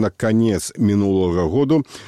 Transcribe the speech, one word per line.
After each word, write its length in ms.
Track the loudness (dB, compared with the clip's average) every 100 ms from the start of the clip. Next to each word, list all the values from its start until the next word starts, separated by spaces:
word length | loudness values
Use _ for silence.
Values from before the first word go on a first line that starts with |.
на 80 | 0
канец 640 | -2 -2 2 2 0 -4 -2
мінулага 680 | 0 2 2 0 0 0 0
году, 400 | 0 0 0 -2 -10